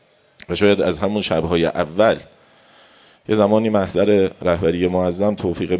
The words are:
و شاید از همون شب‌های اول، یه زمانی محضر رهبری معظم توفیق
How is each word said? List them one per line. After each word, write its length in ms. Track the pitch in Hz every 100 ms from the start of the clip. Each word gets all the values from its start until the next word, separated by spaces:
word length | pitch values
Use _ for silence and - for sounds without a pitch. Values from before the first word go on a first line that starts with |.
| _ _ _ - -
و 60 | 87
شاید 260 | 101 95
از 180 | 90 82
همون 220 | 101 104
شب‌های 440 | 92 82 80 87 80
اول، 500 | - 78 87 110 76 - _ _ _ _ _ - _ _ _ -
یه 60 | 107
زمانی 340 | 101 107 110
محضر 600 | 107 92 87 101 101 95 -
رهبری 460 | 87 85 82 87 90
معظم 480 | 92 90 87 104 104
توفیق 380 | 95 85 85